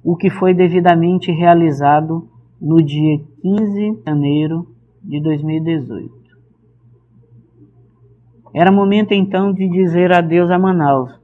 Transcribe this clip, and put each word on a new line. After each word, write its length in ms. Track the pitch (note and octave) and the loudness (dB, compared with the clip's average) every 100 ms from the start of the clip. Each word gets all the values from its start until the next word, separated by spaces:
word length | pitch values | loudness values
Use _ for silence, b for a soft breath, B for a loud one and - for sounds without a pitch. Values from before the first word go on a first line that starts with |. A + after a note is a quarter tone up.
o 140 | D3 E3+ | -2 -2
que 140 | G3 | -2
foi 240 | - F#3 | 0 0
devidamente 760 | F#3 F3+ F3+ F3+ E3+ E3+ F3+ F#3 | 2 2 4 2 2 2 0 -2
realizado 960 | D#3+ F3 E3+ E3 C#3 C#3+ D3+ D#3 E3 E3 - _ _ | 0 4 4 2 0 2 2 0 -8 -10 -20 _ _
no 160 | D3 E3 | 2 2
dia 380 | D3+ D3 D#3 D3+ - _ | 2 0 0 -2 -6 _
quinze 500 | F#3 G#3 G#3+ G3+ G#3 | -2 -2 -2 -2 -4
de 100 | G#3+ D#3 | -6 -4
janeiro 600 | D3 C#3+ D3 D#3 E3 F3 _ _ _ | -2 0 0 -2 -4 -8 _ _ _
de 180 | - D3 | -10 -6
dois 220 | D#3 D3+ | -4 -4
mil 140 | D#3 D#3 | -4 -4
e 40 | |
dezoito. 540 | D#3+ D#3+ B2 G2+ - - _ _ _ _ _ _ _ _ _ _ _ A#2 _ _ - _ _ _ _ _ _ _ - | -4 -4 -6 -12 -14 -20 _ _ _ _ _ _ _ _ _ _ _ -20 _ _ -20 _ _ _ _ _ _ _ -12
Era 160 | C#3+ F3 | 0 2
momento 420 | G3 G3 G#3 G#3 | 4 2 0 0
então 400 | G3+ F#3+ F#3 G3+ | -2 0 -2 -2
de 160 | F#3+ F#3+ | -2 -2
dizer 440 | F3 F#3 F3 F3+ | 0 0 2 2
adeus 380 | F3 E3 E3+ F3 | 2 2 0 2
a 80 | F3+ | 0
Manaus 600 | F#3+ F3+ C#3+ C#3 B2 - | 0 0 2 0 -2 -12